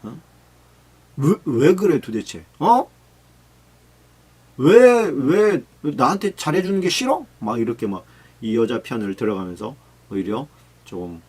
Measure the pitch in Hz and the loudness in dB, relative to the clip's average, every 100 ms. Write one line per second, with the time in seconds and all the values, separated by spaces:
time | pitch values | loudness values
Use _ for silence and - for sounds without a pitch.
0 | 107 123 - _ _ _ _ _ _ _ | -16 -16 -20 _ _ _ _ _ _ _
1 | _ - 139 208 - 120 143 190 196 151 | _ -2 2 2 0 0 0 2 2 0
2 | - 110 98 85 82 _ 170 240 349 _ | -2 -10 -10 -16 -20 _ 2 2 0 _
3 | _ _ _ _ _ _ _ _ _ _ | _ _ _ _ _ _ _ _ _ _
4 | _ _ _ _ _ - 131 220 254 240 | _ _ _ _ _ -2 6 8 8 6
5 | 214 135 135 190 214 190 - _ 151 147 | 2 -2 0 2 4 2 -4 _ -8 0
6 | 127 196 202 - - 170 185 196 180 - | 0 0 -4 -6 -4 -2 0 -2 -2 -2
7 | 254 - 302 _ 107 110 113 117 110 95 | -2 -2 -4 _ -8 -4 -4 -4 -6 -8
8 | - - - _ 110 110 113 127 - 117 | -12 -20 -20 _ -4 0 0 -2 -6 -8
9 | 101 95 110 101 92 90 107 139 _ _ | -6 -4 -4 -4 -8 -10 -12 -14 _ _
10 | _ 95 95 110 147 _ _ _ - 92 | _ -8 -6 -6 -8 _ _ _ -16 -12
11 | 87 85 | -12 -14